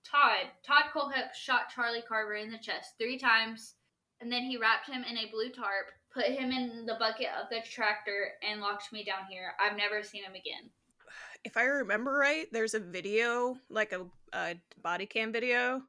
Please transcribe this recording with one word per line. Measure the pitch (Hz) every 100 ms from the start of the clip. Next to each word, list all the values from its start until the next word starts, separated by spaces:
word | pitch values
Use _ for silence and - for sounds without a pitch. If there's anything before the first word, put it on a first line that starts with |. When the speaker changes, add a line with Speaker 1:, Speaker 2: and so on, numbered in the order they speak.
| -
Speaker 1:
Todd. | 285 262 202 - -
Todd | - 285 302
Colehip | 311 269 269 247
shot | - - 247 -
Charlie | - 233 233 233
Carver | 220 214
in | 208 214
the | 226
chest | 220 175 - -
three | 233 262
times, | 254 226 226 226 - _ _ _ _ _
and | 233
then | 247
he | 254 247
wrapped | 226 220 -
him | 254
in | 233 233
a | 220
blue | 220 247
tarp, | 254 208 196 - - _
put | 262
him | 233 269 254
in | 254 247 233
the | 226
bucket | 226 220 220 226 -
of | -
the | 226 -
tractor, | - 214 214 214 202 196 -
and | 208 208
locked | 202 202 -
me | 214
down | 202 190 190
here. | 185 185 -
I've | 208 208
never | 208 208
seen | 208 214
him | 190
again." | 95 - - - _ _ _ - - - -
Speaker 2:
If | 233 226
I |
remember | 254 285 208 214 254
right, | 285 277 311 -
there's | 226 220
a | 220
video, | 180 180 196 214 240 240 247 254 _
like | 220 214
a, | 185 180 - -
a | - 170 175 _ -
body | 170 175
cam | 202 226 220
video. | 226 247 247 247 262